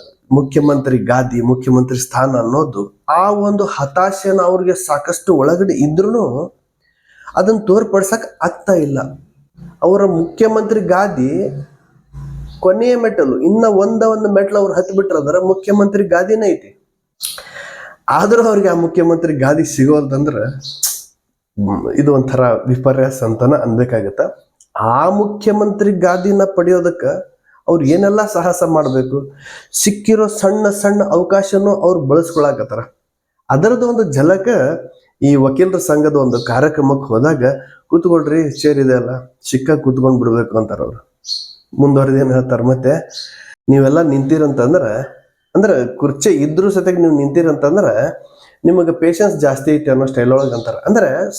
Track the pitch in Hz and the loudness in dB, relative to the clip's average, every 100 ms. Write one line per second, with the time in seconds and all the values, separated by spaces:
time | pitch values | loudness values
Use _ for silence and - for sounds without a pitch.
0 | - _ - 135 135 156 147 139 135 127 | -8 _ -2 0 2 0 2 0 0 -2
1 | 104 123 123 120 117 131 131 127 127 123 | 0 0 0 -2 -2 -2 2 2 2 -4
2 | - - 135 127 113 139 160 - 101 _ | -6 -2 -2 0 -2 -2 -2 -4 -10 _
3 | - 160 196 208 202 202 196 - 139 180 | -2 0 0 0 0 -2 -4 -4 -4 -2
4 | 190 196 196 190 180 185 180 180 - 143 | -2 -2 -2 0 2 0 0 -2 -2 -4
5 | - 175 - 156 143 175 190 143 147 160 | -4 -6 0 2 2 2 0 0 0 0
6 | 208 233 160 123 175 _ _ _ _ _ | 0 0 -2 -4 -8 _ _ _ _ _
7 | _ _ - - 190 220 - 202 208 196 | _ _ -8 -2 0 0 2 2 2 -2
8 | 190 220 - - 175 - - 180 143 135 | -2 -4 -8 -6 -6 -4 0 0 0 -4
9 | - 139 - _ _ - - - 165 202 | -6 -12 -20 _ _ -20 -20 -4 0 2
10 | 196 165 170 - 220 220 208 214 170 180 | 2 0 -2 0 0 2 0 -2 0 0
11 | 202 151 127 170 202 139 143 _ _ _ | 0 -2 -2 -2 -4 -8 -14 _ _ _
12 | _ - - - - - 185 208 247 247 | _ -18 -16 -14 -16 -2 0 2 2 2
13 | 226 190 135 120 170 214 226 196 208 226 | 0 0 0 0 0 2 4 2 2 2
14 | 226 214 214 196 196 208 196 180 185 196 | 0 0 0 0 0 0 0 -2 -2 0
15 | 196 165 143 180 185 190 202 202 196 202 | 0 0 0 0 0 -2 0 2 2 0
16 | 185 175 185 220 208 147 - _ _ _ | 0 0 0 0 0 -2 -6 _ _ _
17 | _ - - - - - - - - - | _ -14 -12 -12 -16 -18 -18 -18 -20 -12
18 | - 143 208 233 226 202 190 170 165 175 | -2 0 2 2 4 2 2 0 0 2
19 | 165 170 165 143 135 156 151 - 135 151 | 2 2 0 0 0 0 0 0 2 2
20 | 139 135 147 117 113 139 - - - - | 0 -2 -2 -2 -6 -8 -14 -8 -8 -8
21 | - _ _ _ _ - 98 98 - - | -16 _ _ _ _ -6 -4 -2 -4 0
22 | 143 139 131 131 127 110 127 127 135 131 | 2 2 2 0 0 0 -2 -2 0 0
23 | 131 - 117 110 123 147 131 113 127 113 | 0 -2 -4 0 2 2 0 0 0 -2
24 | 101 98 156 - _ _ _ - 110 127 | -4 -4 -4 -6 _ _ _ -4 0 2
25 | 170 202 208 - 220 208 202 202 202 180 | 2 0 -2 -2 0 0 0 0 0 2
26 | 175 180 190 196 196 - 175 180 175 170 | 0 0 0 2 0 0 2 2 0 -2
27 | 131 175 - _ _ _ - 170 135 170 | -4 -4 -8 _ _ _ -2 0 2 2
28 | 202 208 208 180 175 170 170 160 139 131 | 2 2 0 -2 -2 0 0 0 0 0
29 | 127 139 139 - - - - - 208 208 | -2 -4 -8 -16 -20 -20 -12 -2 -2 -2
30 | 220 220 214 208 196 214 208 202 202 208 | 0 2 2 0 0 0 0 0 0 0
31 | 190 170 175 196 196 196 196 196 170 180 | 0 0 2 0 0 0 0 2 0 0
32 | 135 156 165 156 147 135 - 107 113 _ | 2 0 0 -2 -2 -2 -6 -8 -12 _
33 | _ _ _ _ - 135 208 240 240 233 | _ _ _ _ -2 2 2 2 0 0
34 | 190 135 151 190 226 208 135 165 - - | 0 2 2 2 2 0 0 -2 -10 -20
35 | _ - 139 143 135 135 185 180 175 151 | _ -2 2 4 4 2 0 0 0 2
36 | 151 143 127 117 - 120 151 151 135 135 | 2 2 0 -2 -2 0 0 2 0 0
37 | - 113 147 151 123 139 - - - 180 | 0 0 2 2 0 -2 -8 -20 -2 0
38 | 175 170 147 160 151 135 151 143 131 123 | 2 0 2 0 -2 0 0 2 2 2
39 | 123 127 - _ - 131 131 151 135 127 | 0 -8 -12 _ -4 -4 0 0 0 0
40 | 131 123 117 117 113 113 107 101 62 117 | 2 2 2 0 0 -2 -4 -4 -8 -10
41 | _ _ - - - - _ 127 143 135 | _ _ -12 -12 -12 -20 _ 0 2 2
42 | 135 135 131 127 127 120 123 127 127 165 | 2 2 2 0 0 -2 0 0 0 -2
43 | - - - - - - - 135 135 156 | -4 -16 -18 -20 -20 -8 2 4 4 4
44 | 160 139 135 160 147 131 120 180 113 110 | 2 0 0 0 0 0 2 2 0 -6
45 | - - _ _ _ 165 202 139 117 - | -8 -14 _ _ _ 0 2 2 -2 -2
46 | 143 139 214 175 147 156 196 196 175 175 | -4 0 0 2 0 0 0 0 0 2
47 | 165 147 143 170 165 143 143 185 156 107 | 2 2 0 0 0 0 0 2 0 0
48 | 147 - - _ _ _ 170 180 165 170 | -2 -6 -18 _ _ _ 0 2 2 0
49 | 165 170 208 151 143 135 - 151 143 135 | 0 2 0 2 0 0 0 0 2 0
50 | 131 127 120 131 135 117 113 - 165 220 | 0 0 2 2 0 -4 -8 -6 0 2
51 | 165 147 202 | 2 -2 -6